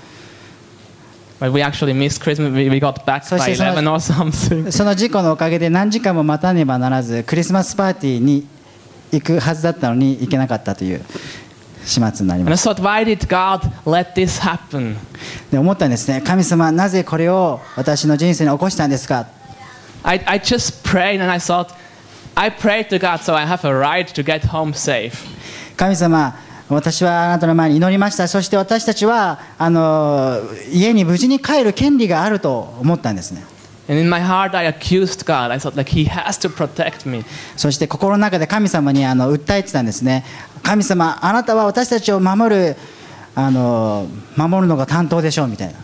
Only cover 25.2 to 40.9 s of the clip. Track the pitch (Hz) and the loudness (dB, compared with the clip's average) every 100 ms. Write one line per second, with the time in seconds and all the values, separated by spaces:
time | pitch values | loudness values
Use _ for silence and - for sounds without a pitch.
25.2 | - - - - - - 190 185 170 165 | -16 -18 -18 -18 -16 -2 0 2 4 4
26.2 | 139 135 - - - 143 156 156 180 170 | 2 -4 -18 -20 -2 -2 0 0 0 2
27.2 | 170 175 165 165 160 151 180 196 202 202 | 0 2 2 2 4 4 4 2 0 0
28.2 | 180 202 180 202 190 226 226 214 208 233 | 0 0 0 0 2 0 0 0 2 2
29.2 | 190 147 - - 165 170 160 156 151 143 | 0 -2 -12 -2 2 4 4 2 2 2
30.2 | 131 120 104 101 101 175 208 226 170 175 | 0 -2 -6 -10 -2 2 4 4 2 2
31.2 | 254 269 - 294 226 196 277 285 214 165 | 2 0 2 2 2 2 2 4 2 2
32.2 | 190 208 151 123 104 117 127 170 120 98 | 0 0 -2 -4 -6 -2 0 0 -2 -4
33.2 | 87 87 - - - - - 147 170 175 | -6 -12 -16 -20 -20 -20 -4 0 2 0
34.2 | 180 185 190 185 170 151 - 180 185 - | 0 0 0 0 -2 -2 0 2 2 -2
35.2 | - 147 123 127 143 139 135 165 151 175 | -2 0 0 -2 -4 -4 -2 0 0 0
36.2 | - 202 180 151 147 147 160 - 139 123 | -4 -4 -4 -2 -6 -2 -4 -4 -8 -6
37.2 | 110 147 - - 147 135 151 - 196 202 | -8 -14 -16 -2 -2 0 -2 0 2 2
38.2 | 208 180 156 214 202 170 143 139 135 127 | 2 0 0 0 0 2 2 2 4 2
39.2 | 127 147 147 202 190 143 117 104 127 131 | 2 0 0 -2 0 -2 -2 -2 0 0
40.2 | 127 - - - - 208 196 | -4 -16 -18 -8 0 0 2